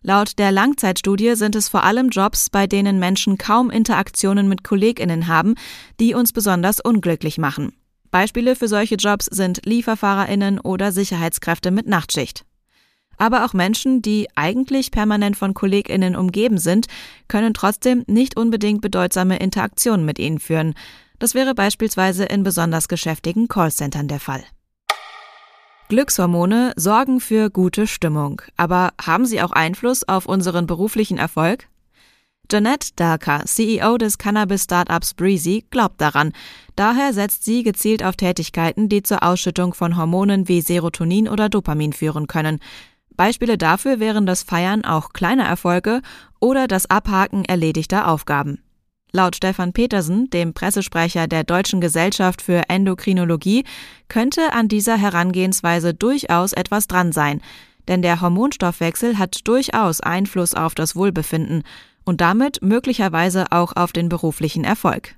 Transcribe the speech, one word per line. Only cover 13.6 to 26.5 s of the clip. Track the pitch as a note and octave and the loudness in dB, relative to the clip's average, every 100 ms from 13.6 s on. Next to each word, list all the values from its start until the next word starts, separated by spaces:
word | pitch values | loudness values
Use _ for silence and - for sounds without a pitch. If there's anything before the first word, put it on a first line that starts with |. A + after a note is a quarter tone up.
| F#3 A3+ C4 C4 | 0 0 0 0
die | G#3 G#3+ G#3 - | 2 0 0 -2
eigentlich | D#3 A#3 C4 C4+ C4 | -2 0 0 -2 0
permanent | A3 G#3+ G#3 G3+ G3+ | 0 2 2 0 0
von | G3 | -2
KollegInnen | G3 G3 G3 G3+ - F#3 | -2 0 0 0 0 0
umgeben | F3+ F#3 F3 A#3 G#3 | 0 -2 0 2 2
sind, | E3 F#3 A#3 - - - _ | 2 2 0 -8 -20 -20 _
können | G#3 A3+ | 0 0
trotzdem | G#3+ F#3+ G#3 B3+ B3 A#3+ | 0 0 0 0 0 2
nicht | G#3 C4 - | 2 2 2
unbedingt | A#3 A3+ G#3 G#3 | 0 2 0 0
bedeutsame | G#3 G3 F3+ F#3 F#3 F#3 | 0 0 0 2 2 2
Interaktionen | F#3+ G3 G3 - B3 G#3+ D#3 | 0 -2 -4 -2 0 2 0
mit | - | -2
ihnen | C#3 D#3 | -2 -4
führen. | - D#3+ D#3+ D3 - - _ _ | -2 -2 0 -4 -12 -20 _ _
Das | A#3+ | -2
wäre | B3 C4 C4 | 0 0 2
beispielsweise | G3+ - A3 - F#3+ F#3 | 0 0 -4 0 0 0
in | G3 G3+ | -2 0
besonders | G3 F3+ E3+ D#3+ - | 0 0 0 0 -2
geschäftigen | F3 - D#3 - F3 A#3 | -4 -4 -4 -4 -2 0
Callcentern | - E3 - C#3+ D3 C#3+ | 2 0 0 -4 -4 -4
der | C#3+ | -6
Fall. | - C3+ - - _ _ _ - - - - - - _ _ _ _ | -8 -10 -10 -20 _ _ _ -8 -8 -20 -20 -20 -20 _ _ _ _
Glückshormone | A3 C#4+ - F3+ F3 F3 | 0 2 2 2 2 2